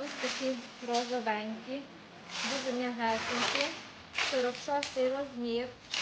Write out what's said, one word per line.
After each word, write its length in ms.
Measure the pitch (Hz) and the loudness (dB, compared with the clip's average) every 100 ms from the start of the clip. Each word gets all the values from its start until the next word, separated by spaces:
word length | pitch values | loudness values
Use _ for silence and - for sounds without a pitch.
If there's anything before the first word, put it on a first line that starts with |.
ось 280 | 285 - 254 | -6 -2 -2
такі 260 | - 262 247 - - 240 | 0 0 0 -4 -8 0
розовенькі, 960 | 240 240 247 220 214 214 220 240 269 285 - - - - - 226 | 2 2 2 2 0 0 -4 -4 -6 -6 -14 -16 -16 -10 -4 -2
дуже 280 | 269 254 247 | -2 0 0
м'ягесенькі. 880 | 247 233 226 226 - 240 233 269 294 330 - - - - - | 0 2 2 2 2 2 4 4 2 -2 -10 -14 -6 0 2
Сорок 240 | 269 247 247 - | 4 4 2 2
шостий 440 | 285 285 262 254 | 2 2 2 4
розмір. 580 | 269 277 247 240 233 254 - - - | 2 -2 -2 0 0 -2 -8 -6 -2